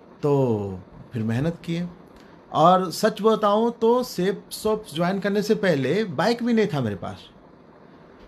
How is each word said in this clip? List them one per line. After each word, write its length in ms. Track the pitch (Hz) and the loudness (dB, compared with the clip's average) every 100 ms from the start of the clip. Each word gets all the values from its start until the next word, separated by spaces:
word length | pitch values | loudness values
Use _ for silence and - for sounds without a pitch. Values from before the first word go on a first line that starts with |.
| - - | -20 -6
तो 580 | 147 143 127 107 101 95 92 - - | 0 2 2 0 -2 -8 -14 -20 -12
फिर 100 | 113 | -6
मेहनत 340 | 110 113 156 170 | -4 -2 -2 -4
किए। 240 | - 170 175 - - - - - - | -6 -6 -6 -12 -20 -20 -20 -20 -6
और 380 | - 160 180 185 | 4 6 6 2
सच 320 | 156 214 214 | -2 -2 0
बताऊँ 500 | 208 214 214 208 233 233 | 0 2 2 2 0 0
तो 220 | 226 247 | 2 2
सेफ 400 | 247 - 185 190 - | 0 -2 -2 -4 -10
शॉप 320 | - 214 214 - | -6 -4 -4 -4
ज्वाइन 240 | 147 175 196 | -4 -2 -2
करने 240 | 202 202 | -2 -2
से 120 | 208 | 0
पहले 500 | 214 190 147 131 185 | 2 2 2 2 0
बाइक 380 | 220 135 185 233 | -2 0 0 0
भी 100 | 233 | 2
नहीं 140 | 226 208 | 2 2
था 140 | 147 | 0
मेरे 160 | 117 98 | -2 -4
पास, 220 | 95 98 - - - - - - - - - - | -8 -12 -18 -20 -20 -20 -20 -20 -20 -20 -20 -20